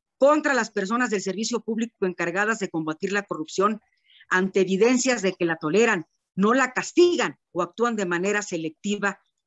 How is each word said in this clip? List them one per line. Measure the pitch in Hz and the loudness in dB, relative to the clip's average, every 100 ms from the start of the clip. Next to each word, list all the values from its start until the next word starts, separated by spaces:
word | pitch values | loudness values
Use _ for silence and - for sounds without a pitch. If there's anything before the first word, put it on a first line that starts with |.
| _ - | _ 2
contra | 269 302 294 | 4 4 2
las | 262 214 | 0 -2
personas | 202 190 240 247 | -4 -2 -2 0
del | 202 | -2
servicio | 190 185 226 233 | -4 -4 -4 -4
público | - 226 226 - 185 | -4 -4 -6 -4 -4
encargadas | 175 175 180 208 226 | -2 -4 -2 -2 -2
de | 190 | -4
combatir | 165 156 156 190 | -4 -6 -6 -4
la | 202 | -4
corrupción | 202 165 156 - 202 214 _ _ _ - - | -4 -8 -6 0 0 0 _ _ _ -20 -2
ante | 185 190 196 | 0 2 2
evidencias | 185 190 226 254 254 240 | 2 4 4 4 0 0
de | 190 | -2
que | - | -2
la | 170 160 | -2 -2
toleran, | 151 185 233 196 - _ _ | 0 2 2 0 -4 _ _
no | - 208 | 0 2
la | 254 254 | 2 0
castigan | 196 - - 349 302 185 - _ | -2 -2 4 4 4 -2 -6 _
o | 170 | -6
actúan | 175 - 233 | -6 -2 -2
de | 220 185 | 0 -2
manera | 170 190 208 | 0 0 -2
selectiva | 202 175 160 - 202 208 196 190 _ _ | -4 -6 -6 -8 -6 -2 -4 -6 _ _